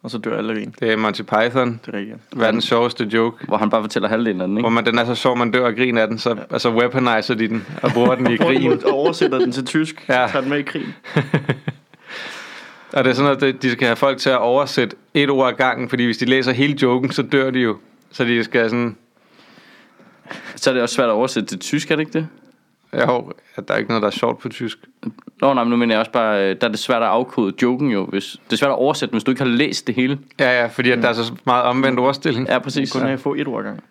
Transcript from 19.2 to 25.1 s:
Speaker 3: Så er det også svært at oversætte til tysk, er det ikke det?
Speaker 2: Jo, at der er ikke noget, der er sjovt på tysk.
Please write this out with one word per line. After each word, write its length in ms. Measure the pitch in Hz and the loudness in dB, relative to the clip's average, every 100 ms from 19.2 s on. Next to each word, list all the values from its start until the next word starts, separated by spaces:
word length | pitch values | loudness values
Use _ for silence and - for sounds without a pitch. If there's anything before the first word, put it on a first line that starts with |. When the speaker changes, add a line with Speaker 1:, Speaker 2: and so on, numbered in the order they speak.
| _ _ - - - - - _ - _ - - - - | _ _ -20 -20 -20 -20 -20 _ -20 _ -18 -16 -16 -2
Speaker 3:
Så 140 | - | 0
er 40 | |
det 80 | 127 | 2
også 120 | 120 | 0
svært 140 | - 123 | 2 2
at 40 | |
oversætte 360 | 107 127 - 101 | 2 0 -2 -4
til 100 | 95 | -8
tysk, 320 | - 147 139 | -4 -4 0
er 60 | 156 | -2
det 40 | |
ikke 100 | 151 | 0
det? 140 | 160 160 - - _ _ _ _ - 117 | -4 -6 -12 -20 _ _ _ _ -2 0
Speaker 2:
Jo, 240 | 120 101 - _ - | 0 -4 -16 _ -16
at 120 | 101 | -4
der 60 | |
er 40 | 104 | -2
ikke 120 | 107 | 0
noget, 120 | 113 | 0
der 40 | 104 | 0
er 40 | |
sjovt 260 | - 117 123 | 0 -2 -2
på 100 | 123 | -8
tysk. 300 | - 117 - - _ 113 | -8 -8 -10 -18 _ -14